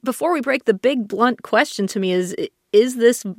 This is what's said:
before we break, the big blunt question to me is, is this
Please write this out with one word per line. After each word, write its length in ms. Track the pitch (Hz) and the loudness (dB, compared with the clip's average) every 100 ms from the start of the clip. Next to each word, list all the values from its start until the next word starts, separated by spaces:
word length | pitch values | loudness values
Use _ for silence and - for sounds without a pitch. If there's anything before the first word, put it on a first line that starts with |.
before 300 | 240 240 311 | -6 -2 -2
we 80 | 339 | -2
break, 240 | 254 262 - | 0 -2 0
the 80 | |
big 340 | 196 247 277 208 | 2 2 0 -4
blunt 340 | 196 240 240 | 0 0 0
question 440 | - 214 294 - 196 | -2 0 0 -2 -4
to 100 | 214 | -2
me 140 | 190 | -2
is, 240 | 180 180 - - _ _ | -2 -2 -6 -8 _ _
is 240 | 208 254 254 | 2 2 4
this 280 | 233 240 202 | 2 2 -6